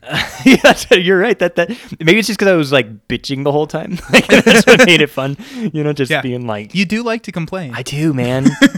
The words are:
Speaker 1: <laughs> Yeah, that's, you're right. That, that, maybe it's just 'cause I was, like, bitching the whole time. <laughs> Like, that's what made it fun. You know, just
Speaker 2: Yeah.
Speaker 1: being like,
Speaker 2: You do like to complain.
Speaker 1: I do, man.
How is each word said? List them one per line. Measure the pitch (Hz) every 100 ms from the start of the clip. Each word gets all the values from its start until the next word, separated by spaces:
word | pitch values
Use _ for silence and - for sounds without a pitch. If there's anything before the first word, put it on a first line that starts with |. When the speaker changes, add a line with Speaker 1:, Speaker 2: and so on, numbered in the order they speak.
Speaker 1:
<laughs> | - - - - 131
Yeah, | 240
that's, | - - -
you're | 190 180 190
right. | 220 208
That, | 175 170
that, | 170 240 - -
maybe | 160 202
it's | 214
just | 202
'cause | 196
I | 180
was, | 143
like, | 139 110 107 _
bitching | 120 - 135 143
the |
whole | 147 151
time. | 160 - 180 -
<laughs> |
Like, | 220 -
that's | 240 - 226 214
what | 240 247
made | 160
it | 147
fun. | - 135 143 254 262
You | 220 156 151
know, |
just | 143 127
Speaker 2:
Yeah. | 151
Speaker 1:
being | 127 123 120
like, | 104 104 185
Speaker 2:
You | 190
do | 214
like | 240 226
to | 220
complain. | 180 160 190 156 120
Speaker 1:
I |
do, | 127 143 160
man. | 135 123 131 139 143 277